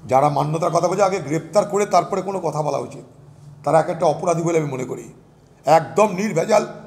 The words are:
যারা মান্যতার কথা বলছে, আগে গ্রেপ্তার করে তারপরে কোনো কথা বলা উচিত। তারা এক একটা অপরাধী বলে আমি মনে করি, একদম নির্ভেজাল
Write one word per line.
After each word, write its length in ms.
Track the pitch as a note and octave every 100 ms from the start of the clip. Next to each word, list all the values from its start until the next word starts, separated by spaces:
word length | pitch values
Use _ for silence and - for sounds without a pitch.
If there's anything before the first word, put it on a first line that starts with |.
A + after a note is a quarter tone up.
| A#2
যারা 220 | B2+ D3
মান্যতার 420 | D3 D3 D#3+ F3
কথা 160 | E3 F3
বলছে, 160 | F#3+
আগে 160 | G3 F#3+
গ্রেপ্তার 460 | C#3 D#3 D3+ G#3 G3
করে 200 | G3 G3+
তারপরে 360 | F#3 E3 F#3+
কোনো 180 | F#3 F#3+
কথা 220 | D#3+ D3
বলা 160 | D3+ C3+
উচিত। 260 | B2 B2+ - - - - - -
তারা 160 | - D#3
এক 100 | D#3
একটা 160 | F3 E3+
অপরাধী 380 | C#3+ F#3 E3
বলে 140 | E3 E3
আমি 100 | D3
মনে 160 | C3
করি, 300 | B2+ C3 A#2 - - _ _ _ -
একদম 500 | D#3+ C#3+ - G#3 F3+
নির্ভেজাল 520 | G#3+ D#3+ F#3+ G#3+ - -